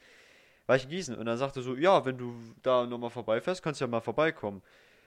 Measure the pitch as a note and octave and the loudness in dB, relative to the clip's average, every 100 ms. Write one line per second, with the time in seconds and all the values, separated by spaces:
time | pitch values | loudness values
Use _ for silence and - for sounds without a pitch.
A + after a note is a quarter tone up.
0 | _ - _ _ _ _ - C3 B2+ F3+ | _ -20 _ _ _ _ 2 2 2 -8
1 | E3+ A#2 A2+ A#2 C3+ C3+ B2 B2+ F3 F#3 | -6 -6 -2 -2 -2 -4 -6 2 6 6
2 | C3 B2+ B2 A#2+ A2+ A2+ C3 B2+ A#2+ A#2+ | 4 -4 -6 -10 -16 -4 2 4 2 -2
3 | A#2+ B2 A2 A2+ D#3 F3+ E3 D3 B2+ A#2 | -6 -6 -2 0 0 -4 -4 -4 -2 -2
4 | A#2 A2+ D#3+ D#3 G#2 G2 - _ _ _ | -2 0 0 0 -6 -8 -14 _ _ _